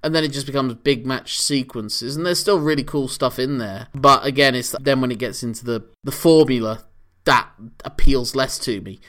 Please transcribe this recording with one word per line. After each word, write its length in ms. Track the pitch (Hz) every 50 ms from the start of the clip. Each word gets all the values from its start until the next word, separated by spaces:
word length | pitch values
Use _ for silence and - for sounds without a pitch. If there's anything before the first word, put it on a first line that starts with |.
and 100 | - 156
then 120 | 160 160 156
it 80 | 143
just 140 | 135 139 135
becomes 280 | 139 135 139 131 123 113
big 320 | - - 143 135 113 120
match 320 | 131 131 120 - - - -
sequences, 800 | - - 143 135 127 - - 120 107 104 - - 117 131 143
and 100 | 156 175
there's 140 | 180 175 170
still 180 | - 208 202 165
really 240 | 147 156 151 143
cool 240 | - - 147 143 131
stuff 320 | 123 - - 135 123 - 127
in 200 | 127 139 143 123
there. 280 | 110 101 95 98 - - -
But 320 | 135 139 139 139 - -
again, 300 | 143 127 143 139 135 127
it's 180 | 123 120 - - -
then 200 | 131 139 135 131
when 120 | 127 123
it 80 | 120 101
gets 240 | 123 107 - - 120
into 200 | 117 107 - 123
the, 200 | 120 113 110 - - _ _
the 80 | - 139
formula, 720 | - - - 165 160 156 147 131 127 120 110 110 110 110 - - _ - - _ _ _ -
that 220 | 156 127 113 - - _ - 110 113 - - -
appeals 500 | - - - - 135 135 127 123 - -
less 240 | 131 131 - - -
to 220 | - 127 107 98
me. 180 | 104 98 95 - _